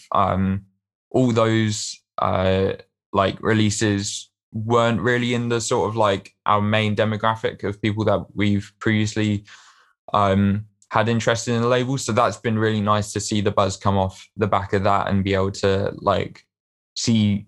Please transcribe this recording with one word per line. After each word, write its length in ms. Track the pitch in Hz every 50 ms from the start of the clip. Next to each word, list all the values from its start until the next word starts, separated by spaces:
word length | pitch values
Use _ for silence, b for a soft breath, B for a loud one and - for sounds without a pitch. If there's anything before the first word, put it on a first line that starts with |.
| - -
Um, 540 | - - 98 95 92 95 95 95 95 101 - _ _ _ _ _ _ _ _ _
all 220 | - 127 127 123
those, 680 | 113 117 113 110 110 113 110 107 107 107 - - - - _ _ _ -
uh, 560 | - 95 98 92 92 95 95 95 95 98 98 - - _ _ _ _ _
like, 240 | - 98 98 98 98 -
releases 880 | - 104 110 110 107 104 107 - 113 107 101 101 101 - - - - _ _ _ _ _
weren't 480 | - 113 107 113 117 117 117 117 117 85
really 340 | 92 123 123 120 120 120 123
in 140 | 117 120 120
the 120 | 120 117
sort 280 | 113 - 127 113 85 104
of, 80 | 110
like, 360 | 113 107 101 98 95 - - _ _ -
our 160 | - 104 104
main 340 | 104 104 107 110 107 107 104
demographic 680 | 104 107 110 110 98 113 110 113 - - - - - -
of 180 | 98 101 -
people 220 | - 107 101 110 107
that 200 | 107 98 87 - - -
we've 380 | 92 104 104 101 98 - - _ -
previously, 680 | - 113 110 107 107 107 - 110 107 107 104 101 101 b b b b b b b b b b b b - -
um, 500 | 104 101 98 98 98 101 98 98 107 107 - _ _ _ -
had 180 | - 113 110 117
interested 440 | 117 113 - 123 117 110 - 123 117
in 80 | 113
the 60 | 117 120
label. 300 | 127 127 127 127 139 135
So 140 | - -
that's 240 | 107 123 120 95 98 -
been 200 | - 117 110 107
really 220 | 110 110 110 107
nice 320 | 101 107 107 104 104 -
to 80 | - 107
see 200 | - - 110 104
the 80 | 98 104
buzz 240 | 101 107 101 95 95
come 220 | - - 101 95 98
off 280 | 95 95 - - - - -
the 100 | - 107 98
back 240 | 104 98 92 -
of 120 | 107 98 95
that 240 | 104 98 98 - -
and 140 | 98 98
be 120 | 95 98 95
able 180 | 95 95 98
to, 400 | 101 - - 98 98 98 98 - -
like, 480 | - - 101 95 95 98 - - - _ _ _ _ _ _ _ _ _ _ -
see, 500 | - - 120 113 110 107 104 101 101 -